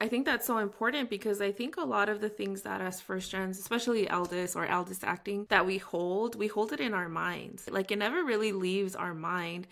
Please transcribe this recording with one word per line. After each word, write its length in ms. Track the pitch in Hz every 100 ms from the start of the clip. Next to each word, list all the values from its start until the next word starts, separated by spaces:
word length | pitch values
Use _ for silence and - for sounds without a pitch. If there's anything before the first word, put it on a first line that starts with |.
I 60 | 220
think 180 | 240 302
that's 220 | 240 -
so 100 | 226
important, 540 | 208 - 226 285 240
because 300 | 202 214 202
I 100 | 202
think 260 | 202 254 359
a 60 | 285
lot 240 | 214 202
of 100 | 208
the 100 | 214
things 340 | 208 196 196
that 180 | 202 190
us 180 | 185 185
first 300 | - 190 185
gens, 300 | 190 190 190
especially 500 | - 233 240 226 190
eldest 460 | 175 175 180 180 170
or 100 | 170
eldest 380 | 180 180 185
acting, 420 | - 180 202 202 208
that 180 | 190 185
we 100 | 190
hold, 580 | - 170 175 196 233 226
we 120 | 208
hold 260 | 208 220
it 60 | 294
in 160 | 240 196
our 120 | 175
minds. 640 | 165 175 175 - - -
Like, 220 | 196 190
it 60 | 208
never 240 | 214 339
really 280 | 294 214 220
leaves 440 | 196 185 190 190 180
our 180 | 175
mind. 540 | 160 165 180 170 175 185